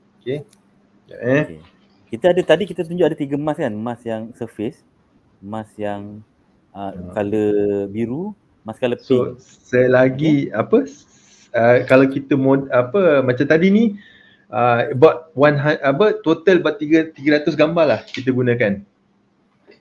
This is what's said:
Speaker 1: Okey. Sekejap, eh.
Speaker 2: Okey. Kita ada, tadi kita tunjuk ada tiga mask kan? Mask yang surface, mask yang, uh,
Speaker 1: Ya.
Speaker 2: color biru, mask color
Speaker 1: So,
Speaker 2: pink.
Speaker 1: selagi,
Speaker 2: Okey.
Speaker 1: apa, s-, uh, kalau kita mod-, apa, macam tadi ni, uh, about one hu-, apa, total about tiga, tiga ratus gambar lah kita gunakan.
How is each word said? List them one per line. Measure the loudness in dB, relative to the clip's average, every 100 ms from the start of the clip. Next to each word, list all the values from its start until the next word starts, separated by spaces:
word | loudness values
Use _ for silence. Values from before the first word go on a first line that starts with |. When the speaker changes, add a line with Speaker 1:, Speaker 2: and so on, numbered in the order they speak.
| _ _
Speaker 1:
Okey. | -10 -10 -10 _ _ _ _ _ _
Sekejap, | -10
eh. | -2 0 -2
Speaker 2:
Okey. | -8 -20 _ _ _ _
Kita | -2 0
ada, | 2
tadi | 2 2 0
kita | -8
tunjuk | -8 -2 -2
ada | 0
tiga | -6 -4
mask | -4 -4
kan? | -6
Mask | -6 -8 -10
yang | -8 -8 -10 -12
surface, | -14 -8 -10 -10 _ _ _ _ _ _
mask | -14 -12 -12 -10
yang, | -8 -8 -12 -18 -20 _ _ _ _
uh, | -14 -12
Speaker 1:
Ya. | -12 -10 -6
Speaker 2:
color | -2 0 0 0 0 -2 -4
biru, | -6 -6 -6 -10 -12 _ _
mask | -16 -6
color | -4 -4
Speaker 1:
So, | 0 0 0
Speaker 2:
pink. | -6
Speaker 1:
selagi, | -20 _ _ 2 4 6 4 2 2 2 0
Speaker 2:
Okey. | -4
Speaker 1:
apa, | 0 0
s-, | 0 -8 _ _ _ _ _
uh, | 0 4 4 4
kalau | 4 4
kita | 0 -2 0
mod-, | 2 0 2
apa, | -2 0 0 2 2
macam | 2 -2 0
tadi | 2 4
ni, | 4 2 -2 -16 _ _ _ _
uh, | -2 0 2 0
about | 4 4 4 -6
one | 2 2 2
hu-, | -2 -2
apa, | -2 2 0 0
total | -2 0 2 2
about | 0 -4
tiga, | 0 0 0
tiga | -4 0 0
ratus | 0 0
gambar | 0 2 0
lah | 0
kita | -4 -8 -4
gunakan. | -2 0 0 -2 -4 -10 _ _ _ _ _ _ _ _ _